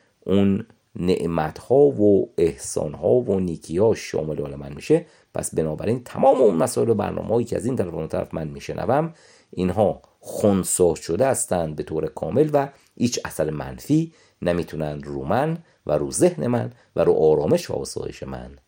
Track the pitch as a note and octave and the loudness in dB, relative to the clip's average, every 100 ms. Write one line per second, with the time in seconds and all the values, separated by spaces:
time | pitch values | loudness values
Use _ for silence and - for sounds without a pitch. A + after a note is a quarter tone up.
0 | _ _ - G2 G2 G2 - _ _ - | _ _ 0 2 4 2 -4 _ _ -4
1 | F2 F#2 E2+ E2 D#2 - - C3 C#3+ A#2+ | 0 0 0 0 -2 -4 2 4 6 6
2 | G#2 G2+ - - E2 C#2 - - D#2 D2 | 6 6 4 0 0 0 -8 -6 -6 -2
3 | F#2 B2 A#2+ G2 F#2 D#2+ - D#2+ A2+ F#2+ | 2 2 2 0 -2 -4 -4 2 2 2
4 | - E2+ D#2 D2 C#2+ C#2+ C#2 C#2+ - D#3+ | -2 -6 -4 -6 -6 -10 -12 -8 0 0
5 | - _ _ - - - D#2+ D#2 F#2 B2 | 0 _ _ -8 -4 -2 -2 -2 -2 -4
6 | A#2+ - C4 C4+ A#3+ E3+ B2+ - A#2 G#2+ | -4 2 4 6 4 4 0 0 0 0
7 | F#2+ E2+ E2+ A2+ A#2+ F2 G2+ B2 F#2 E2 | -2 -4 -2 -2 0 -4 -2 -2 -4 -6
8 | D#2+ - - E2 D#2 C#2 - D#2 E2+ C3+ | -6 -4 -6 -6 -8 -8 -10 -6 -2 0
9 | E3 - _ _ _ - F2+ F2 G2+ D2+ | -2 -6 _ _ _ -4 -2 2 2 0
10 | - _ - - G#2+ G2 E2 - F2 D#2+ | -8 _ -12 0 2 4 2 2 2 2
11 | - E2+ C3+ A#2 - F#2 D#2+ D2+ D2+ D#2 | -2 0 0 0 -2 -2 -2 -6 -6 -6
12 | D#2+ - D#2+ G#2 D#3 C#3+ C#3 - _ - | -6 -6 -2 2 2 2 0 -6 _ -4
13 | A#2+ - - - D2+ C#3+ C3+ - - D3+ | -4 -2 -6 -4 -4 -4 -8 -10 0 0
14 | E3 - _ _ F2 F2 E2 D#2+ D2+ D2 | 0 -6 _ _ -2 0 -2 -6 -6 -6
15 | C#2+ C#2+ C#2 A2 D#3 E3 - _ - - | -8 -8 -2 0 0 -4 -10 _ -2 -2
16 | C#3+ B2+ E3+ E3 C3 B2 A#2 - _ - | -2 0 0 0 -2 -2 -4 -10 _ 0
17 | E2+ - D#2 D2+ D2 F3 - - C2+ - | 2 4 4 4 2 0 -2 -8 -8 -8
18 | - - - - B1+ C#2 | -10 -10 -12 -12 -14 -18